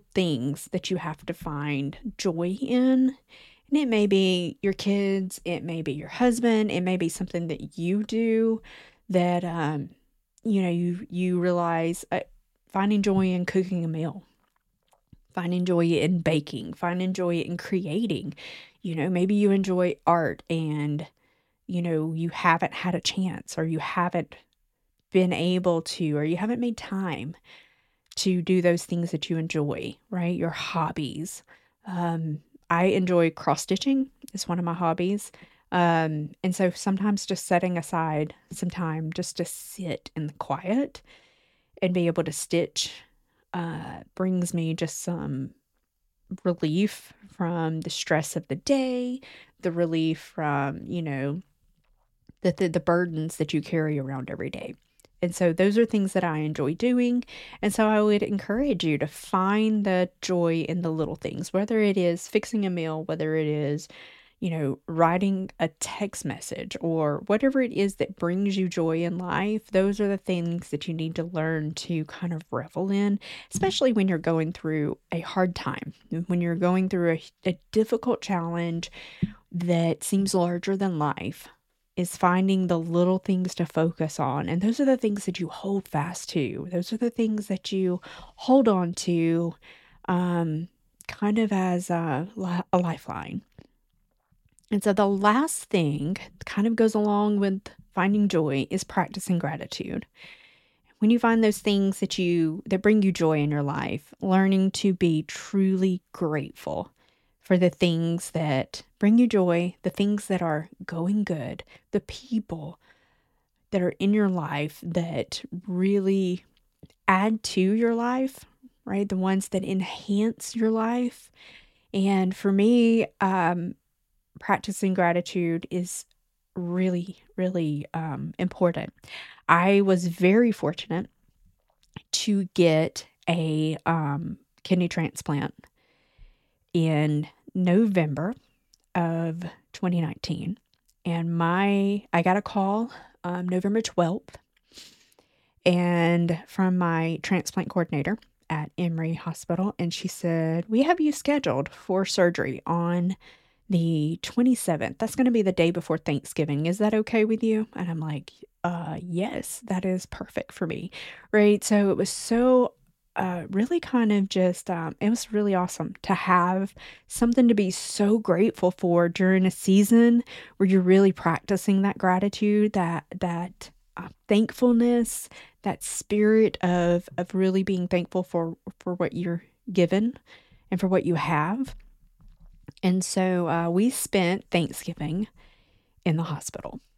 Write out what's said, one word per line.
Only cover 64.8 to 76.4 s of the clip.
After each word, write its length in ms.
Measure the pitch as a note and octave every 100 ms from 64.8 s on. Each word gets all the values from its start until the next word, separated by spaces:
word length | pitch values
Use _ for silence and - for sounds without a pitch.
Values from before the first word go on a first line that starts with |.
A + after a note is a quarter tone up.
writing 640 | - E3 E3 F3+ G3 F#3+ F#3+ -
a 80 | E3 -
text 460 | - - G3+ -
message, 500 | - - - - - -
or 420 | E3 D#3+ D3 C#3+ -
whatever 340 | G#3+ C4+ C4+
it 100 | B3
is 240 | - G3
that 220 | - - -
brings 400 | E3+ F#3 G3+ F#3+
you 100 | F#3
joy 340 | F3 E3 E3
in 160 | E3+ E3+
life. 540 | F3+ - G3+ G#3+ -
Those 300 | F#3+ G3 G3+
are 80 | G3+
the 80 | G3
things 540 | - F3+ E3+ E3+ -
that 180 | D3 -
you 40 |
need 220 | D#3+ D#3+
to 80 | E3+
learn 500 | E3+ F3 D#3+ D#3+ D3+
to 280 | - - E3
kind 300 | D3+ - F3
of 80 | D#3+ -
revel 400 | A#2+ D#3 - G3
in, 260 | G3 G3+ G3+ - - -
especially 400 | - F#4+ - C4
when 160 | G#3+ F#3+
you're 80 | E3
going 340 | E3+ D#3+ D#3+
through 460 | - D#3 D#3 D3 - -
a 80 | E3
hard 340 | - F#3+ F3+
time, 380 | - - - - - - E3 F3
when 140 | F3